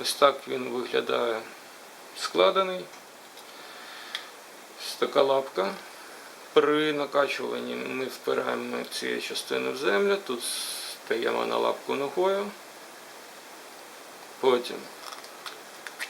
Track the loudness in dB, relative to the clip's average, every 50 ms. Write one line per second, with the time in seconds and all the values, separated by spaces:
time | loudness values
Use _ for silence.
0 | -2 -2 4 8 8 8 8 4 -4 -4 -2 -2 -2 -2 -2 -2 -2 2 2 2
1 | 4 4 2 2 4 2 0 0 -4 -8 -12 -14 -16 -16 -16 -16 -16 -16 -16 -16
2 | -16 -14 -10 -6 -6 0 6 8 8 8 8 6 4 2 0 -4 -6 -10 -12 -16
3 | -18 -18 -18 -18 -18 -18 -16 -16 -16 -16 -16 -16 -16 -14 -14 -14 -14 -12 -12 -12
4 | -12 -8 -8 -8 -8 -8 -16 -16 -16 -18 -18 -18 -16 -16 -12 -10 -8 -6 0 0
5 | 0 4 6 6 8 8 6 4 4 2 0 0 0 0 0 -4 -10 -14 -14 -16
6 | -16 -16 -16 -16 -16 -16 -16 -16 -6 4 6 6 8 8 6 6 4 4 2 0
7 | 0 2 4 4 4 4 2 -2 -2 -2 -2 -2 -4 -4 -4 -4 -4 -4 -2 -2
8 | -2 -4 -4 -4 0 2 2 2 2 0 0 -2 -2 -2 -4 -4 -4 -4 -6 -4
9 | -2 -2 -2 -2 -2 -4 -4 -4 -2 -2 0 0 0 0 -2 2 2 4 4 4
10 | 6 4 4 2 0 -4 -4 -2 -2 -4 -4 -4 -4 -4 -6 -6 -8 -8 -10 -8
11 | -2 -2 0 2 2 2 2 2 2 2 2 2 4 2 2 0 -2 -2 -2 0
12 | 0 0 2 4 4 4 4 2 0 -4 -6 -12 -16 -16 -16 -16 -16 -16 -16 -16
13 | -16 -16 -16 -16 -16 -16 -16 -16 -16 -16 -16 -16 -16 -16 -16 -16 -16 -16 -16 -16
14 | -16 -16 -16 -16 -16 -14 -4 4 6 6 6 6 4 -2 -6 -8 -8 -12 -14 -12
15 | -12 -12 -12 -12 -12 -14 -14 -12 -12 -12 -12 -12 -14 -16 -14 -12 -12 -12 -8 -8
16 | -10